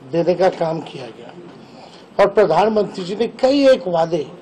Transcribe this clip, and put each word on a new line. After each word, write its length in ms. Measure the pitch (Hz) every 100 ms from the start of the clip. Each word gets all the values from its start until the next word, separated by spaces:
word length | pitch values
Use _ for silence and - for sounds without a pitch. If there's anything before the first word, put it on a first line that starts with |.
| -
देने 220 | 165 165 175
का 140 | 185
काम 280 | - 165 160
किया 240 | - 147 120
गया 260 | - 117 - - - - - - - - -
और 80 | 196
प्रधानमंत्री 720 | 208 190 160 214 214 196 -
जी 120 | 180 202
ने 120 | 233 -
कई 300 | 262 285 269
एक 200 | 262 185
वादे 380 | 170 165 170 135 -